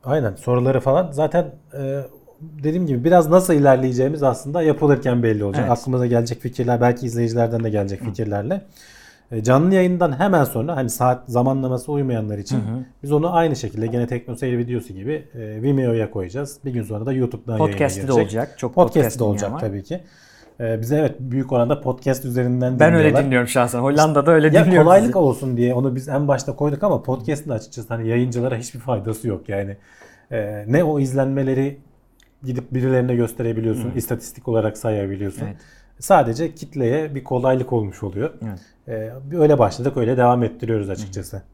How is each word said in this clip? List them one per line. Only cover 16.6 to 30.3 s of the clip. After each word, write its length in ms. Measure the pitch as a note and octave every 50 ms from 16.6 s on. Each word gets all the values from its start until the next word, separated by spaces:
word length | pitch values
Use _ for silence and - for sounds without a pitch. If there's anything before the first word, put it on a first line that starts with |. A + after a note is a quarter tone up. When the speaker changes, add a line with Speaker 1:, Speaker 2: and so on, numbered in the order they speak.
| -
Speaker 1:
Bir 60 | C#3
gün 120 | B2 A#2+ G#2+
sonra 240 | G2 G#2+ G#2 A2
da 60 | B2+ C3+
YouTube'dan 400 | C3 B2+ A#2 - A2 - - A2+ G#2+
yayına 80 | D#3 G#2 G2+
Speaker 2:
Podcast'te 300 | G2 D3+ C3+ F#2+ G2 G2
de 40 |
Speaker 1:
girecek. 160 | C3+ C3 A#2 A2
Speaker 2:
olacak. 340 | G2 G#2 A2+ C3 - - -
Çok 160 | - A#2+ -
Speaker 1:
Podcast'te 260 | F3 F3+ A#2 - E3
Speaker 2:
podcast 180 | C3+ A2 - B2+
Speaker 1:
de 40 | A#2+
olacak 260 | G#2 G#2 G#2 G#2 G2
Speaker 2:
dinleyen 40 | A#2
var. 60 | D3
Speaker 1:
tabii 220 | A#2 A2 G2 G2+ F#2+
ki. 180 | - D#3+ F#3 E3+ - _ _ _ _ - - - - _ _
E, 200 | B2 A2+ A2+ A2
bize 160 | A2+ A#2 D3 D3+
evet 180 | D#3 C3+ D3+ -
büyük 320 | B2+ C3 A#2+ C3+ C3 B2+ C3+
oranda 280 | A#2+ A#2+ A#2+ D3 D3
podcast 440 | D3 C3 B2+ C3 - C#3 C3 B2+ C3+
üzerinden 560 | B2+ A#2+ B2+ B2+ B2 B2 B2+ B2+ B2+ C3 B2+
Speaker 2:
Ben 80 | D3+ D#3+ E3+
öyle 60 | E3
Speaker 1:
dinliyorlar. 260 | D#3 D3+ - C#3 C#3
Speaker 2:
dinliyorum 240 | C3+ C3 B2 B2 A#2+
şahsen. 300 | - C3+ A#2+ A#2+ C3 A#2+
Hollanda'da 520 | B2 C3+ C#3+ D3+ D3+ D#3 D3+ C#3+ C#3 D#3
öyle 160 | E3 D#3+ D3+
Speaker 1:
Ya 60 | D#3 D3+ - D#3+
Speaker 2:
dinliyorum 200 | E3+ F3+ E3+ D#3
Speaker 1:
kolaylık 220 | E3 F#3 G3 A3 A#3+
Speaker 2:
bizi. 100 | - G3
Speaker 1:
olsun 380 | E3 C#3 A#2+ - C#3 C3 B2
diye 180 | A#2 A#2+ B2 B2
onu 200 | B2 C3+ C3+ B2
biz 120 | C3 C3 -
en 200 | C3 C#3 D3 C#3+
başta 280 | C#3 C3 - - C3
koyduk 260 | - D3 D3 C#3+ C#3+ -
ama 200 | G#3 E3+ A#2 -
podcast'ın 480 | - B2+ B2 A2 A#2+ D3+ C#3+ D3+ D#3
açıkçası 380 | B2+ A2 - - - - A2 - A#2+
hani 140 | A#2 A2+ A2+
yayıncılara 480 | A#2 A#2+ B2 B2+ A#2 A#2+ A#2+ C3 B2+
hiçbir 240 | A2 B2 - - B2
faydası 480 | G#2+ C3 B2 G#2 G2 A2 A2 - - A#2+
yok 200 | G2+ F2 - -
yani. 280 | G2+ G2 G2+ G2+ G2+ G2 _ _ _ _ - - - _ _ _